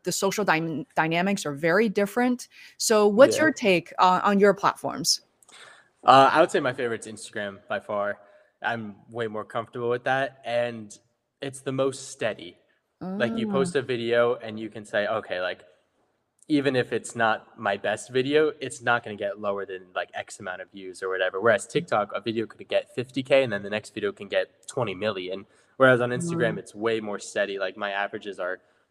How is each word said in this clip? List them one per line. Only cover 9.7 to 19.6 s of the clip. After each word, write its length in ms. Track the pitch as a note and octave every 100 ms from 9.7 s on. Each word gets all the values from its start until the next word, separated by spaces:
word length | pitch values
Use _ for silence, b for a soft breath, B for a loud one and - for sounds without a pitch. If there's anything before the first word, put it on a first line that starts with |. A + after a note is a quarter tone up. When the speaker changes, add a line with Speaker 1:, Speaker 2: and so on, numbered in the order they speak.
| B2+ A#2+
Speaker 2:
with 140 | A#2+
that, 340 | C3 C3+ C3+ -
and 520 | A#2 A#2+ A#2+ A#2 G#2 - _ _ _ -
it's 180 | C#3 C3+
the 120 | C#3
most 380 | C3 C3+ C3 -
steady. 460 | - A2+ F#2+ E2+ - _ _ _ _ F#3 G3
Like, 180 | A#3 A3+
you 100 | A3
Speaker 1:
Oh. 20 |
Speaker 2:
post 260 | G3+ F#3 C#3+
a 60 |
video 540 | B2+ B2 A#2 A#2+ A#2+ B2
and 220 | A2+ G#2+
you 100 | A2
can 140 | A2
say, 220 | G2+ G#2+ G#2
"Okay, 340 | A2 - F2+
like, 240 | F#2 F#2 - _ _ _ _ _ _ _ -
even 280 | D3 C#3 B2+
if 160 | A#2+
it's 240 | A2+ - A#2+
not 420 | A2+ G#2+ - -
my 180 | G#2 G#2
best 340 | G#2 G#2+ -
video, 400 | B2+ C3 D3+ D#3 D3
it's 200 | C3+ -
not 220 | A#2+ A#2+
gonna 120 | A2+ G2+
get 240 | G2+ G#2
lower 260 | G#2 G2+